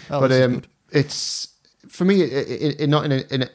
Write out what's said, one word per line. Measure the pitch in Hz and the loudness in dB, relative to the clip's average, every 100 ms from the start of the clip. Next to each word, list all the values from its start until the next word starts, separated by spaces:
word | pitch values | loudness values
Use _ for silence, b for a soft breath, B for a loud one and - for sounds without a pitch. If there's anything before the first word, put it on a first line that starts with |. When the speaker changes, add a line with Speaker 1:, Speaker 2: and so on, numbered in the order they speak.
Speaker 1:
<laughs> | - | -6
Oh, | 143 | 0
Speaker 2:
But, | 131 | 2
Speaker 1:
this | 131 | 4
is | 127 | 4
Speaker 2:
um, | 123 | 0
Speaker 1:
good. | - _ _ | -8 _ _
Speaker 2:
it's, | 147 139 - - - - _ _ _ - | -2 -2 -4 -8 -8 -12 _ _ _ -20
for | - 180 | -2 2
me, | 196 | 4
it, | 147 | 2
it, | 135 - 120 147 143 | 0 -4 -4 -4 -2
it, | 147 | 0
not | 147 151 | 0 0
in | |
a, | 135 - | -2 -2
in | 135 | -4
a, | 123 | -4